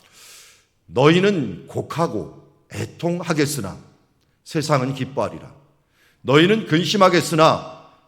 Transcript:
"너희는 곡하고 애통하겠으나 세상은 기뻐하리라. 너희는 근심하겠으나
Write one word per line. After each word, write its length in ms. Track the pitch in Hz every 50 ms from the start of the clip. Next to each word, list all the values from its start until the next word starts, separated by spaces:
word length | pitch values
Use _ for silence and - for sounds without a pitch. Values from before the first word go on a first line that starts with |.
| - _ _ - - - - - - - _ _ _ _ _ _ _
"너희는 800 | - 80 113 135 151 165 180 190 202 202 165 131 104 - - - -
곡하고 800 | - 117 104 - - 143 170 143 107 101 78 71 - - - _ _ _ _ _
애통하겠으나 1080 | - 101 110 107 - - 156 170 170 175 180 175 170 147 147 139 - 131 98 92 80 - - - _ _ _ _ _ _ _ _ _ _ _
세상은 480 | - - 160 139 151 151 135 127 135 135
기뻐하리라. 640 | - - - - 123 107 92 80 78 73 - - - _ _ _ _ _ _ _ _ _ _ _ _
너희는 460 | - 113 131 151 165 190 220 220 190
근심하겠으나 1200 | - 156 160 - - - 202 185 185 175 170 - - 170 156 160 151 117 87 - - - - - - _ _ _